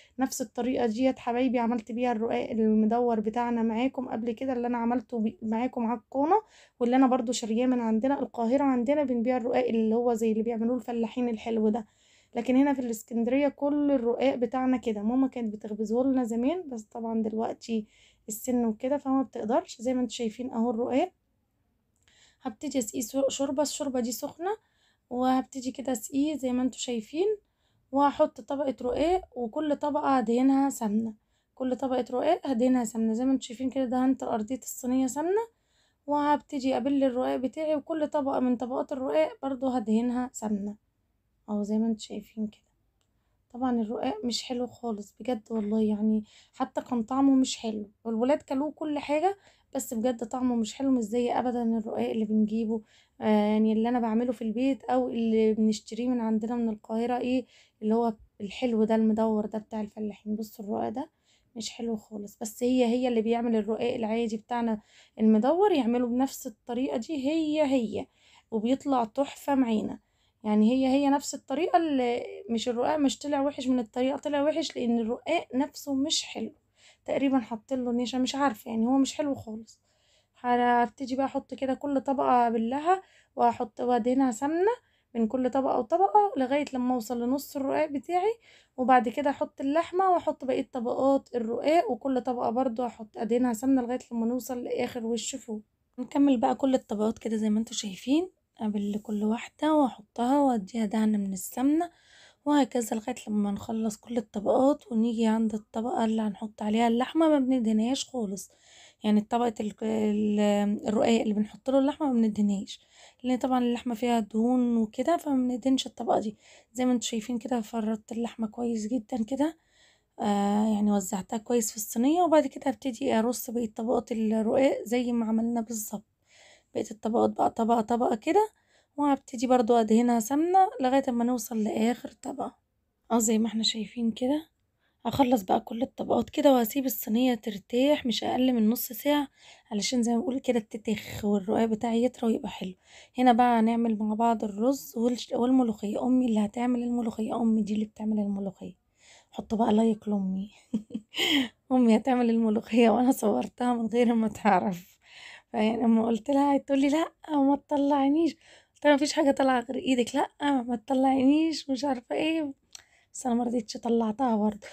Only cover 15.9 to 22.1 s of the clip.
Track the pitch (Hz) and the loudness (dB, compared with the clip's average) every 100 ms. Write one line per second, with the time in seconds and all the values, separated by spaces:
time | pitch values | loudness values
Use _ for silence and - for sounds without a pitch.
15.9 | 233 269 262 233 233 254 359 311 233 214 | 0 2 2 0 0 0 -2 -6 -12 -12
16.9 | 240 226 226 214 220 226 - - 220 214 | -10 -4 -2 -2 -2 -4 -6 -6 -6 -6
17.9 | _ _ _ - 214 - 247 233 214 262 | _ _ _ -14 -10 -2 0 0 -2 -2
18.9 | 285 269 269 262 233 214 285 370 - 233 | -2 0 -2 -2 -4 -2 0 -2 -6 -4
19.9 | 262 247 - 226 233 254 226 240 226 247 | -2 -2 -4 -6 -6 -6 -2 -2 -2 0
20.9 | 254 370 _ _ _ _ _ _ _ _ | 0 0 _ _ _ _ _ _ _ _
21.9 | _ _ | _ _